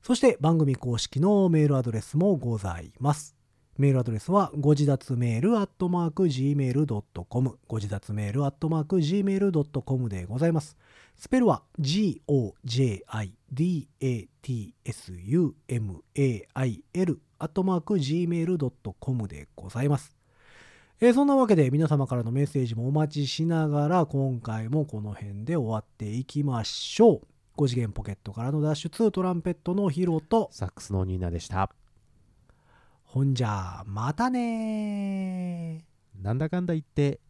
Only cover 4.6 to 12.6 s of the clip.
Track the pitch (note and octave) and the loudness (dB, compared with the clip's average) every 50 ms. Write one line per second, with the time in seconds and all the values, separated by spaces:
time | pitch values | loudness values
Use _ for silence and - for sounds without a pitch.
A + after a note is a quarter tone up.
4.6 | C#3 D3 D3+ C#3+ D3 C#3+ C#3 C3 - - C3 A#2+ B2 A#2+ A2+ A2+ C#3 G#3 A#3+ G#3+ | 4 4 4 4 4 2 2 0 -2 -4 -2 0 0 2 2 2 2 2 2 2
5.6 | G3+ - _ _ F3+ F3 F3 F3 E3+ E3 D3+ - F#3+ E3+ C3+ B2+ C3+ C#3 D3 C#3+ | 0 -2 _ _ -2 0 0 0 0 0 0 2 0 2 2 2 0 0 2 2
6.6 | C3+ B2+ B2 C#3 D#3 C3+ A2+ G#2 - _ _ - F2+ _ - B2 C3 C3 - _ | 0 2 2 0 0 0 0 -4 -4 _ _ -12 -12 _ -2 0 0 0 -2 _
7.6 | _ _ A2+ A2 G2+ G2+ G2+ G2 - - G#2+ G#2 G#2 G2+ G#2 C3+ C#3+ C3+ - _ | _ _ -6 -6 -4 -4 -6 -6 -6 -6 -6 -4 -4 -2 -2 -2 -2 -2 -4 _
8.6 | - D#3 E3 D#3+ D3+ D3+ F#3+ F#3 D#3 D3 F3+ G#3 G3 G3 G3 G3 G3+ G3 F3 D#3 | -4 -2 0 -2 -2 0 0 2 2 2 0 0 0 0 0 2 0 2 2 0
9.6 | C#3+ - - C#3 - - C3+ B2+ B2+ A2+ G2 F#2 F2 F2+ G#2+ C3 D#3+ E3+ E3 D#3 | 0 0 -4 -6 -4 -2 -2 -2 -2 -4 -4 -6 -6 -6 -2 0 0 2 2 0
10.6 | - - - _ _ _ - - - _ _ _ - - - B3+ B3 G#3 D3 - | -2 -4 -18 _ _ _ -20 -20 -20 _ _ _ -6 0 2 4 4 4 2 2
11.6 | _ _ _ - D3+ C3 D#3+ G3+ G#3+ F#3 A#2 - _ - D3 C3+ A#2 G2 - _ | _ _ _ -4 -2 0 2 2 2 0 0 -4 _ 0 2 2 2 0 -6 _